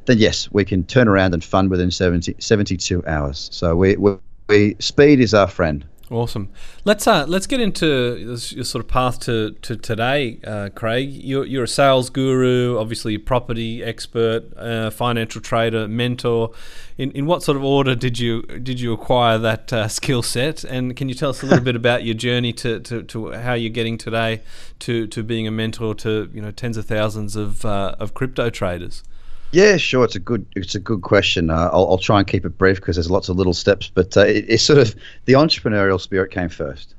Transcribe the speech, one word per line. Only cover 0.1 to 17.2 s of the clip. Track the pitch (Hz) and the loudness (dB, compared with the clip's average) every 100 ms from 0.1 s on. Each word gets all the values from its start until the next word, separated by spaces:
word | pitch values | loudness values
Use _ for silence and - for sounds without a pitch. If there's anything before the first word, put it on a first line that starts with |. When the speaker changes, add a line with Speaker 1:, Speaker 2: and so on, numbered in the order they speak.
| 117 | 4
Speaker 1:
yes, | 101 - - | 4 2 -2
we | 101 | 0
can | 95 95 85 | 2 0 2
turn | 131 117 | 4 6
around | 95 92 | 6 4
and | 87 | 2
fund | - 98 95 | 0 2 2
within | 92 90 | 2 0
seventy, | - 92 87 90 - | 0 0 0 -2 -4
seventy-two | - 107 101 90 - 90 78 | 0 2 2 -4 -2 -4 -2
hours. | 76 71 73 - | -2 -4 -6 -10
So | - 87 85 | -4 0 4
we, | 95 98 | 4 4
we, | 101 95 - - - | 2 0 -6 -10 2
we, | 104 104 - | 4 4 2
speed | - - 147 139 | 0 6 8 8
is | 110 | 6
our | 104 92 | 6 4
friend. | - 82 73 67 - - | 2 0 -2 -8 -18 -8
Speaker 2:
Awesome. | 117 120 110 92 - - - 196 | -4 -4 -6 -8 -10 -12 -4 0
Let's, | 208 247 | 2 4
uh, | 190 139 | 2 2
let's | 185 - | -2 -2
get | 269 | -2
into | 214 - 160 135 123 110 107 | 0 0 0 2 0 -4 -8
this, | 120 - | -10 -10
your | 123 117 | -10 -6
sort | 120 | -6
of | - | -2
path | 131 127 123 | 0 0 -2
to, | - 117 107 - | -2 -2 -2 -6
to | - 113 | -8 -8
today, | - 107 120 147 120 - - | -4 -2 0 0 -2 -6 -10
uh, | 107 101 - | -8 -8 -6
Craig. | 113 120 139 | -4 -2 -4
You're, | 135 135 135 131 | -8 -6 -4 -2
you're | 131 | -4
a | 113 | -2
sales | - 139 131 127 | 2 4 4 2
guru, | 135 131 131 127 123 123 120 | -2 0 2 4 4 2 0
obviously | 110 117 113 104 | -4 -6 -4 -4
a | |
property | - 123 120 113 113 117 | -2 -2 -2 -4 -4 -6
expert, | 107 113 - 117 113 113 - - | -8 -10 -6 0 0 0 -6 -10
uh, | 117 113 110 | -6 -4 -4
financial | - 123 117 110 - | -2 -2 -2 -4 -8
trader, | - 120 113 113 104 | -2 0 2 0 -2
mentor. | 117 123 123 120 117 113 - - - - - | -2 -2 -2 0 0 -2 -6 -12 -10 -10 -6
In, | 139 | -6
in | 139 | -4